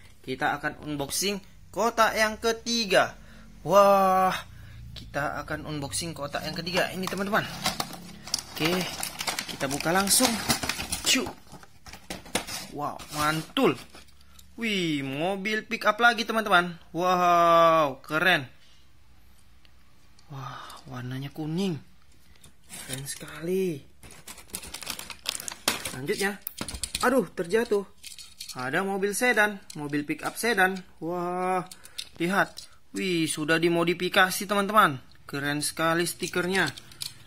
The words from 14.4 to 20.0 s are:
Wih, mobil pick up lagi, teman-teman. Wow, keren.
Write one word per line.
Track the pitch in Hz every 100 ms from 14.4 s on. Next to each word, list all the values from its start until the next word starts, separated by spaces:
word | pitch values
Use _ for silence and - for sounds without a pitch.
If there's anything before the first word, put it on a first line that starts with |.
| - -
Wih, | 226 196 170 147
mobil | 135 139 175 196 202 214 -
pick | 226
up | 208 214
lagi, | 233 226
teman-teman. | 233 220 214 180 180 165 - 165
Wow, | 180 180 175 175 170 165 165 160 143 131
keren. | - 156 185 165 123 - - - - - - - - - - - - - - -